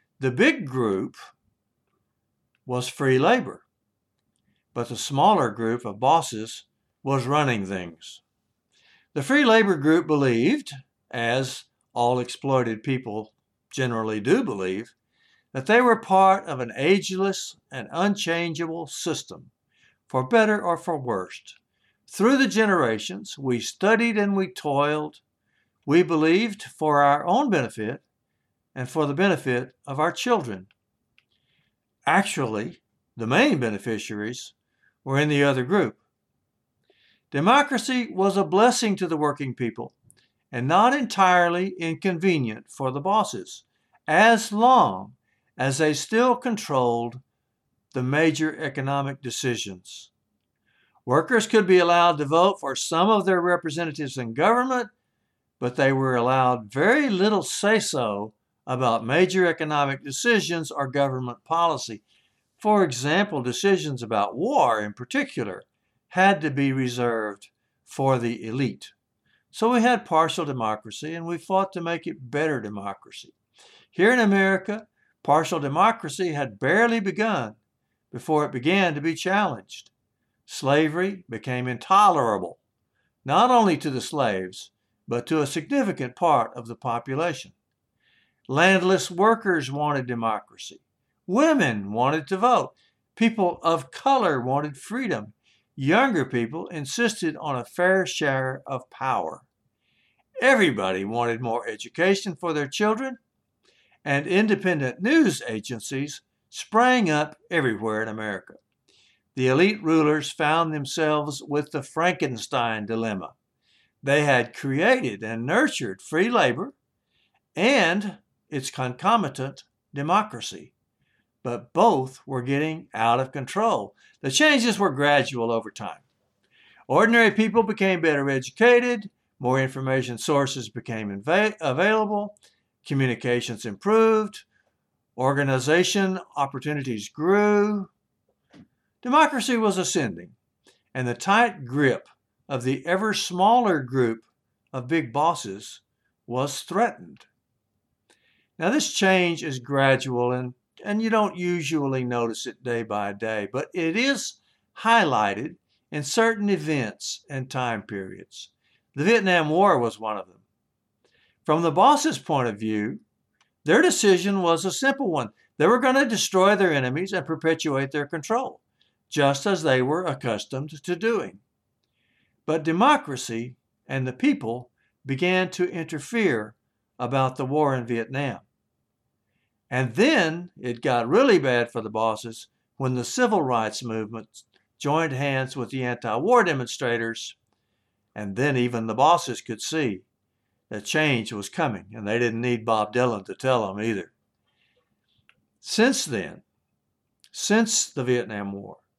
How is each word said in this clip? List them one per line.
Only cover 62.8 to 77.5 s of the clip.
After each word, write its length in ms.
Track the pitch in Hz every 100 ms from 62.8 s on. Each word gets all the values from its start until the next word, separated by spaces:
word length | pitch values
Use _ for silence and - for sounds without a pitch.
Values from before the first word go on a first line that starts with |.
| 175
example, 560 | 120 139 170 202 147
decisions 600 | 123 120 196 190 151 127
about 360 | 113 110 101 123
war 420 | 208 277 131 107
in 140 | 104
particular 720 | - 123 269 277 - 104 92 - _ _ _ _
had 320 | 180 190 190
to 100 | 151
be 220 | 135 139
reserved 800 | 131 127 123 120 113 107 101 - _ _ _
for 340 | _ - 135 127
the 240 | 117 117
elite. 500 | 110 123 127 - - _ _ _ _ _ _
So 220 | - 220
we 80 | 247
had 240 | 240 240 -
partial 400 | 160 160 180 147
democracy, 680 | 131 110 107 110 - 151
and 120 | 165 165
we 120 | 170
fought 360 | - 190 190
to 80 | 180
make 260 | 170 170 170
it 240 | - 127
better 300 | 147 156 131
democracy. 720 | 104 104 101 98 - - - _ _ _ _ _ _
Here 220 | - 202
in 80 | 247
America, 680 | 214 196 190 185 190 214 - _ _ _
partial 380 | - 151 160 165
democracy 720 | 143 151 208 226 151 - 180
had 280 | 147 127 101
barely 420 | 131 190 233 226
begun 540 | 196 170 220 175 110